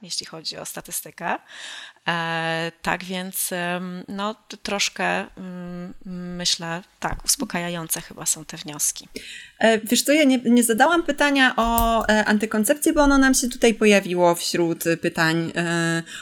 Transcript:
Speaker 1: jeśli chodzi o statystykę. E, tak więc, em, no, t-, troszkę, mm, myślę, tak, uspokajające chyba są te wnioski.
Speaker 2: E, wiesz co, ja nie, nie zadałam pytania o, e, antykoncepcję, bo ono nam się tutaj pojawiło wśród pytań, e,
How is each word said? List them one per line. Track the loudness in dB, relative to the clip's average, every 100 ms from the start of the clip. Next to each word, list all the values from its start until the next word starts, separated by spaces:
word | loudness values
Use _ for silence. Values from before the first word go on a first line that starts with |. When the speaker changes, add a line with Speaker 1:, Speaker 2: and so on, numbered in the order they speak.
Speaker 1:
jeśli | -8 -8 -8
chodzi | -10 -10 -10
o | -10
statystykę. | -12 -10 -10 -10 -8 -6 -6 -8 -18 -16 -16 -18 _ -4
E, | -4 -2 -2 -2 -4 -4 -6
tak | -4 -4
więc, | -4 -8 -8 -6 -6
em, | -4 -4 -4 -6 -12 -12
no, | -6 -6 -8
t-, | _ -14
troszkę, | -6 -4 -4 -2 -2 -2 -4 -12
mm, | -12 -12 -12 -10 -12 -14 -12 -10 -10 -6
myślę, | -4 -4 -4 -8 -10 _
tak, | -4 -4 -2
uspokajające | -2 -2 -4 -4 -6 -6 -8
chyba | -8 -10 -6
są | -6 -8
te | -14
wnioski. | -14 -4 -4 -4 -14 -16 -16 -18 -20 _
Speaker 2:
E, | 4 4
wiesz | 2 0
co, | 4
ja | 4
nie, | 6 4
nie | 4 4
zadałam | 4 4 4 4
pytania | 0 0 2 4 4 4
o, | 2 4 4 2 2
e, | 2 4
antykoncepcję, | 2 2 0 0 2 2
bo | 4
ono | 6 6
nam | 6
się | 4 0
tutaj | 2 2
pojawiło | 4 6 6 4 2 4 4
wśród | 0 0 0 0 0 0
pytań, | -2 0 2 2 -2 -2
e, | -2 0 0 -2 -4 -14